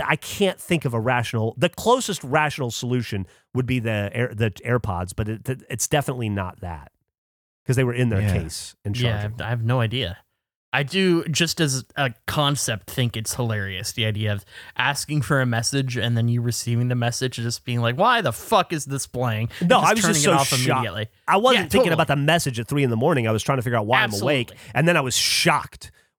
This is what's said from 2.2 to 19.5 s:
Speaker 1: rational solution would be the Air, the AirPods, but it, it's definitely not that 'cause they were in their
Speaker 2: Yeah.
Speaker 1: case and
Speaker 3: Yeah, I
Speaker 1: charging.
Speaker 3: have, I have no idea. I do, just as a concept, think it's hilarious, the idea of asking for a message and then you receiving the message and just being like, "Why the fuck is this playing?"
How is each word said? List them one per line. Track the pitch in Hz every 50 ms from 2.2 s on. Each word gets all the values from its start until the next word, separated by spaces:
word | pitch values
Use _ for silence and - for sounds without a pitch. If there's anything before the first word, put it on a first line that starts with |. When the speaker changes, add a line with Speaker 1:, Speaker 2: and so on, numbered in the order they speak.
| -
Speaker 1:
rational | 123 143 156 151 143 - 151 131 117
solution | - - 127 123 127 123 117 - 107 95 90 - _ _ _ _ -
would | 127 127
be | 123 127 123
the | 110 113 107 104 101 98 -
Air, | 113 123 123 -
the | 104 117 107
AirPods, | - - - 117 123 117 - 107 90 87 90 92 -
but | - 107 107
it, | 113 104 - 131 131 - - -
it's | - 107 -
definitely | - 151 143 135 - 127 123 117 107
not | 101 98 92 90 - -
that | 95 87 82 73 71 - _ _ _ _ _ _ _ _ _ _ _ _ _ _ _
'cause | - 123
they | 127 131
were | 117 117
in | 123 127 117
their | 104 95
Speaker 2:
Yeah. | 104 101 90
Speaker 1:
case | 80 78 73 - - - - - _ _
and | 101 104 120
Speaker 3:
Yeah, | 123
I | 117 107 104
Speaker 1:
charging. | 104 107 113
Speaker 3:
have, | -
I | - 113
have | 123 117 113
no | 117 127 127
idea. | 113 104 117 131 107 85 87 - _ _ _ _ _ _ _ _ _ _ -
I | 139 143
do, | 127 175 190 190 180 170 170 - 170
just | 135 - 170 151 - -
as | 160 139 131 127 - _ -
a | 147 139 123 - _ _
concept, | - - 151 147 143 143 - - 127 110 98 - -
think | - 135 123 113 -
it's | 110 110 - -
hilarious, | - 123 113 110 104 95 98 95 92 107 - -
the | 120 107
idea | 110 101 107 110 104 104
of | 98 - _ - - - - -
asking | - 123 139 143 - - - 151 147
for | 120 - 147 135
a | 127
message | 123 117 117 113 - 139 139 135 127 120
and | 123 107 120 120
then | 117 117
you | 117 120 120
receiving | 117 120 117 - - 117 117 120 123 123
the | 123
message | 123 120 120 120 - 131 127 -
and | 123 117
just | 120 - - _
being | 123 120 120
like, | 117 117 123
"Why | 151 208 247 240 233
the | 175 123 107
fuck | - - - - 185 170 - 170
is | 147 -
this | 135 135 131 -
playing?" | - - 123 123 120 110 107 117 117